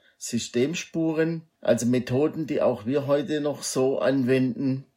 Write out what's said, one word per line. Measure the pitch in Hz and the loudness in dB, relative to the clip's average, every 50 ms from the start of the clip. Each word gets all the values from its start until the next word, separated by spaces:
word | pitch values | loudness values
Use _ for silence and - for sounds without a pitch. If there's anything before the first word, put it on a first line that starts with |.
| _ _ _ | _ _ _
Systemspuren, | _ - - - 113 - - - 120 131 147 175 175 - - - 170 160 160 156 156 160 165 165 160 - _ _ _ | _ -10 -6 -4 -4 -4 -2 0 0 0 0 0 -6 -8 -6 -4 -2 0 0 2 0 0 0 -2 -6 -8 _ _ _
also | - - 120 117 117 | 0 2 2 2 2
Methoden, | 120 127 123 120 - 123 135 151 160 - 156 156 127 | 2 0 0 0 0 0 2 2 0 0 -4 -6 -4
die | 147 - | -2 0
auch | - - 123 - 101 | 2 0 0 0 -4
wir | 117 139 147 131 | -2 -2 0 2
heute | 139 143 147 135 - 151 147 | 2 0 0 0 -2 -2 -2
noch | 147 147 139 - | -2 -2 -4 -4
so | - - - 135 131 135 135 - | -6 -4 0 2 2 2 2 2
anwenden, | - 127 139 139 123 120 131 131 131 127 - - 139 131 131 135 - _ _ | 2 2 2 2 2 4 4 4 2 0 0 -2 -2 -2 -2 -4 -6 _ _